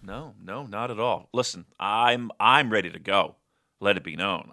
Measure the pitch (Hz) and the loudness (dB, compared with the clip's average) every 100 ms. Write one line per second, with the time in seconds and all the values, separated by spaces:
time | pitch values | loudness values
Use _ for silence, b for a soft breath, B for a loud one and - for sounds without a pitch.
0 | 95 107 156 104 92 110 139 101 123 107 | -16 -14 -14 -18 -12 -12 -10 -6 -6 -2
1 | 120 90 - 120 123 98 - - 98 107 | -2 -2 -4 -4 -4 -6 -16 -8 -4 2
2 | 120 123 117 - 110 135 135 110 90 82 | 2 2 -2 2 6 6 4 0 0 -6
3 | 95 98 82 - _ _ _ _ 101 98 | 0 2 2 -4 _ _ _ _ 0 0
4 | - 78 98 90 - | -2 -6 -4 -4 -6